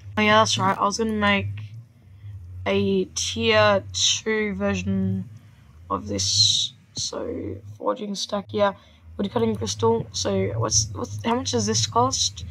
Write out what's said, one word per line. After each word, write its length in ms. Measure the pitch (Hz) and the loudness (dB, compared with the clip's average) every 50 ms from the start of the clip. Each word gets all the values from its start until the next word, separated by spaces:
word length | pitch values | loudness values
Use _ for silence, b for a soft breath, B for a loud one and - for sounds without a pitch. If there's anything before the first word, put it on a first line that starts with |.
| - - - 214 | -18 -6 -2 2
Oh, 20 | |
yeah, 200 | 214 208 214 220 | 4 6 6 6
that's 180 | 220 214 - 202 | 6 4 2 0
right. 180 | 190 190 190 | 0 0 0
I 80 | 196 196 | 2 0
was 140 | 202 202 - | 0 0 0
gonna 140 | 226 220 220 | -2 -2 0
make 360 | 214 208 202 202 196 196 - - - - - - - - - _ B B B B B B B B B B - - - - | 2 2 2 2 2 0 -4 -6 -10 -12 -12 -14 -16 -18 -20 _ B B B B B B B B B B -16 -14 -6 -2
a 400 | 196 202 202 202 196 196 190 185 - - | 0 0 2 2 2 2 2 0 0 -4
tier 680 | - - - - 226 226 226 214 214 208 208 202 190 - - - | -4 -4 -4 -2 0 2 4 6 6 6 6 6 4 0 -2 -4
two 580 | - - - - - - 220 220 214 214 208 190 | -2 0 0 0 0 -2 -2 0 0 0 -2 -2
version 760 | 190 202 202 196 185 - 196 196 190 190 196 196 190 92 - b b b b b b b b b - - - | -2 0 0 0 0 -2 -2 0 0 0 0 0 -2 -4 -8 b b b b b b b b b -18 -8 -6
of 180 | 98 92 101 | -6 -6 -4
this. 680 | 101 101 98 - - - - - - - - - - - - - _ - | -4 -4 -2 -2 0 4 6 6 6 6 4 0 -4 -8 -12 -20 _ -10
So, 640 | - - - - - - 80 85 87 87 - 95 - - - - - | -10 -8 -8 -6 -6 -6 -6 -6 -6 -6 -8 -10 -10 -12 -16 -14 -6
forging 360 | - - - - 208 202 196 | -2 -2 -2 -2 -4 -6 -6
stack, 340 | 190 - - 214 202 190 - | -6 -6 -4 -4 -6 -4 -4
yeah. 240 | - 208 202 196 196 b b b b b b b - | 0 2 2 2 2 b b b b b b b -8
Wood 160 | - 202 196 - | -6 -6 -2 0
cutting 240 | 233 226 226 214 | 0 0 0 0
crystal. 500 | - 226 214 - - 226 226 226 226 226 - - | 0 -2 -4 -2 0 2 2 2 2 -2 -4 -8
So, 360 | - - - 196 190 196 190 - - | -6 -2 -2 0 0 0 0 -2 -2
what's, 300 | 107 110 - - - - - | -2 0 2 0 0 0 -4
what's, 320 | - - - - - - | -8 -8 -8 -8 -6 -2
how 120 | 226 233 | -2 -2
much 160 | 254 262 - 247 | -2 -2 -2 -2
does 120 | 233 202 | 0 0
this 220 | 214 220 - - | 0 0 0 0
cost? 580 | - - 233 247 262 - - - - - - - B | 0 2 2 2 2 2 -2 -2 -4 -4 -8 -12 B